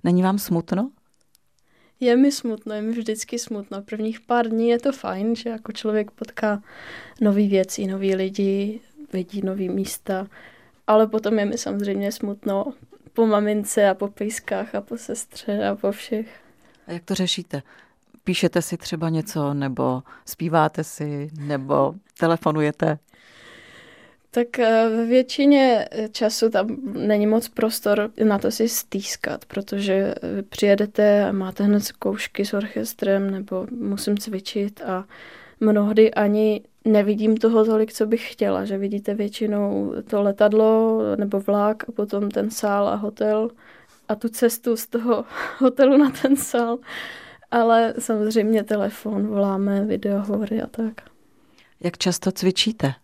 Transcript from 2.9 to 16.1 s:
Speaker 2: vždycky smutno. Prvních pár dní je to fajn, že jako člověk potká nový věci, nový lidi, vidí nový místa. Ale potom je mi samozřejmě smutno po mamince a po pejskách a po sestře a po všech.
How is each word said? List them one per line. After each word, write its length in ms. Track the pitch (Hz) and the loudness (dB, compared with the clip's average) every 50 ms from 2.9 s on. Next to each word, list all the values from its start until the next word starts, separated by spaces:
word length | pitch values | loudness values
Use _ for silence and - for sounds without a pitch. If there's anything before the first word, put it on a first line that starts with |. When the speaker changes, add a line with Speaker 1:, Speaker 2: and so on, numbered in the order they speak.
| 226 | -4
Speaker 2:
vždycky 460 | 240 220 226 220 220 - - - 233 | -4 -4 -4 -6 -6 -6 -8 -8 -8
smutno. 440 | - - 226 208 202 _ 202 196 202 | -8 -8 -8 -10 -10 _ -12 -12 -10
Prvních 380 | - 220 214 214 220 226 - | -10 -8 -6 -6 -6 -6 -8
pár 280 | _ - 240 240 233 226 | _ -2 0 0 0 0
dní 200 | 220 226 226 233 | 0 0 2 2
je 100 | 233 240 | 2 2
to 140 | 240 277 269 | 0 -2 -4
fajn, 440 | - - - 185 185 202 220 233 | -2 -6 -6 -6 -2 -2 -2 -2
že 140 | 226 - 233 | -2 -4 -8
jako 220 | 226 220 220 - 208 | -8 -8 -10 -12 -14
člověk 380 | - - 214 214 214 208 208 | -6 -4 -2 0 0 -2 -4
potká 520 | _ _ 226 - - - - 214 208 202 - - - - - - - - - - - - | _ _ -14 -14 -8 -4 -2 -2 -2 -2 -6 -14 -20 -20 -20 -18 -18 -18 -18 -20 -6 0
nový 280 | 226 208 196 202 208 202 | 2 2 4 4 4 4
věci, 380 | 196 190 185 190 - - 208 | 4 2 2 0 -2 -6 -4
nový 280 | 190 190 196 196 190 190 | -4 -4 -2 0 0 0
lidi, 640 | 190 190 190 196 - 202 196 196 196 202 202 214 233 _ _ _ 302 302 - - | 0 -2 -4 -2 -2 0 0 0 0 -2 -4 -6 -10 _ _ _ -20 -18 -8 -6
vidí 300 | 190 175 175 202 202 190 | -6 -6 -6 -6 -6 -4
nový 260 | 190 190 202 190 180 | -4 -4 -4 -4 -4
místa. 580 | 185 196 190 - - - _ - 196 185 196 196 - - - - - _ _ _ _ _ _ | -2 -4 -4 -4 -6 -12 _ -4 -4 -4 -4 -8 -14 -20 -20 -20 -20 _ _ _ _ _ _
Ale 200 | - 214 214 226 | 4 4 4 4
potom 320 | 220 220 220 220 208 226 214 | 4 0 -2 -2 0 0 0
je 60 | 202 | 0
mi 140 | 202 220 233 | -2 -4 -4
samozřejmě 540 | - - 196 202 208 202 196 196 202 202 208 | -6 -6 -4 -4 -4 -4 -4 -2 -2 -4 -4
smutno 600 | - - 202 - - - - - - - 285 - _ - _ - - _ - _ | -4 -6 -8 -8 -6 -4 -2 -2 -2 -2 -4 -8 _ -20 _ -20 -20 _ -10 _
po 140 | - 226 | 2 2
mamince 600 | 220 214 208 208 208 214 208 202 202 - - 208 196 | 4 4 2 2 0 -2 -2 -4 -2 0 2 4 4
a 60 | 185 | 2
po 140 | - 202 202 | 0 -4 -8
pejskách 680 | 208 - 208 214 214 - - - 202 190 208 226 - | -6 -6 -8 -8 -8 -8 -8 -6 -6 -6 -6 -6 -6
a 60 | 202 | -8
po 160 | 202 - 233 | -8 -8 -12
sestře 720 | 233 - - - 226 - _ - - - - 202 208 208 | -12 -10 -10 -10 -10 -10 _ -16 -12 -8 -6 -4 -2 -2
a 100 | 196 202 | -2 -4
po 160 | 202 - 196 202 | -2 -2 -4 -4
všech. 480 | - - - | -4 -8 -6